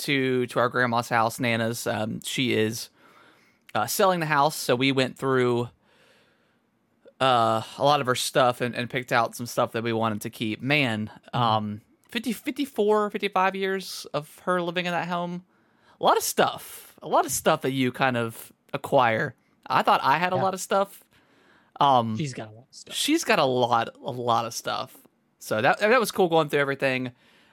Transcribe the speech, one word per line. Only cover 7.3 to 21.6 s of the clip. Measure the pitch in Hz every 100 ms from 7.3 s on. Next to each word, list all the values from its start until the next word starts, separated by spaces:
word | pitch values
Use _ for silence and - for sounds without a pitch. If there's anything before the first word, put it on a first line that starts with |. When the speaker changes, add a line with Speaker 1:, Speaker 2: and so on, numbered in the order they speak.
| 120 113 113 - -
Speaker 1:
a |
lot | 143 147
of | 127
her |
stuff | 123 - 151 127 123
and, | 123
and | 113 120
picked | 131 123
out | 127 117
some | - 120
stuff | - 117
that | 117
we | 117
wanted | 113 113 104
to | 117
keep. | - 110 104
Man, | 123 147 131 110 107 - -
Speaker 2:
Mm-hmm. | 120
Speaker 1:
um, | 117 110 107 104 - _ _
fifty, | 233 233
fifty-four, | 202 - 277 277 - 208 214 208
fifty-five | 208 202 190 190 190
years | 190 190 185 - -
of | 147 151 -
her | - 180
living | 175 170
in | 175
that | 170 170
home. | 175 175 175 - _ _ _ _ _
A |
lot | 196 440
of |
stuff. | - - 147 117 - - - -
A | 160
lot | 262
of | 330
stuff | - 185 156
that | 135
you | 135 127
kind | - 135 120
of | 117 - - _ _
acquire. | 135 - 139 120 110 151 - _ _ -
I | 139
thought | 214 196
I | 131 151
had | 180
a | 185
Speaker 2:
Yeah. |
Speaker 1:
lot | 190
of | 185
stuff. | - 196 196 - _ _ _ _ _ _